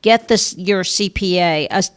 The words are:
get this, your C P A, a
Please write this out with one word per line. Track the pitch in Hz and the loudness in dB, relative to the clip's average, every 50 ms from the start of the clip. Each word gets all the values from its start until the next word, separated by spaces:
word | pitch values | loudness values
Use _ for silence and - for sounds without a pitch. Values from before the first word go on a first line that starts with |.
get | - 214 226 226 226 | 2 4 4 4 4
this, | - 226 - - - - | 2 0 0 0 -2 -6
your | 165 185 196 202 185 175 | -6 -4 -2 -2 -2 -2
C | - - - 202 | -4 -4 -4 -4
P | 185 - - 202 185 180 180 | -4 -4 -4 -2 0 0 2
A, | 175 170 156 151 143 - | 2 2 0 0 -2 -2
a | - 190 180 - _ | -2 -2 -2 -2 _